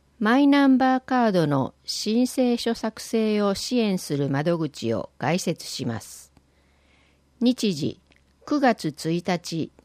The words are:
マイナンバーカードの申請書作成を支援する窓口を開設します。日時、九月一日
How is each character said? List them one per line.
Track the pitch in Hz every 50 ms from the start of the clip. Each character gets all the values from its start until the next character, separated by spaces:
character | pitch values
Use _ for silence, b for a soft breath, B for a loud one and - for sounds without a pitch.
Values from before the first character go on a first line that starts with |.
| _ _ _ -
マ | 208 214 247 277
イ | 285
ナ | 277 285 285 277
ン | 269 262
バ | 247 262 262 262 262
ー | -
カ | - 262 247 233
ー | 220
ド | 185 175 156
の | 147 143 135 123 - - _ -
申 | - - - - 208 220 240 254
請 | 247 - 262 254 240 240
書 | 233 - 233 233
作 | - - 226 - -
成 | - - - 220 220 214 214 208
を | 208 202 196
支 | - - - 247 240
援 | 220 208 185
す | 180 - - 147
る | 139 143 135
窓 | 135 139 151 170 170
口 | 160 160 139 - - 117 113 113
を | 90 - - _
開 | - 120 139 165 190
設 | - - 160 - -
し | - - - 131
ま | 123 113 104
す。 | - - - - - _ _ _ _ _ _ _ _ _ _ _ _ _ _ _ _ _ _ _ _ _ _ -
日 | 233 254 247 - 226 208 170
時、 | 139 156 - - _ _ _ _ _ _ _ _ _ -
九 | - 294 285
月 | 277 247 220 - - 156
一 | 135 - - 160 170 175 -
日 | - 180 170 - - 165 165 - - _ -